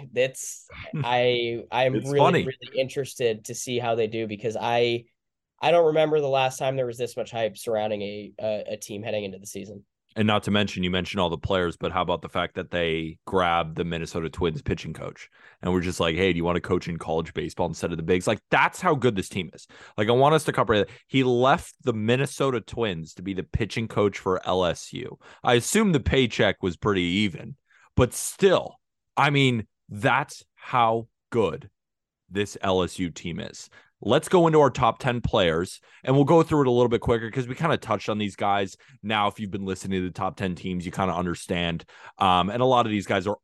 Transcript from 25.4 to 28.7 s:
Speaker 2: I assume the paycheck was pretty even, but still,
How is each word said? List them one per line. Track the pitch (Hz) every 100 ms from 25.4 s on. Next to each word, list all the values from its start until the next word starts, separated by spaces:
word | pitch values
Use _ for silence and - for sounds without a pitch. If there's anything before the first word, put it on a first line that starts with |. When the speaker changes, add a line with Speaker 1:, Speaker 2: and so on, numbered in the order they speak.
Speaker 2:
I | -
assume | 120 - 214 214
the | 147
paycheck | - 135 120 - 104 -
was | 95 82
pretty | 110 98
even, | 87 95 104 78 - 135 _ _ _ -
but | 123
still, | - - - 190 143 62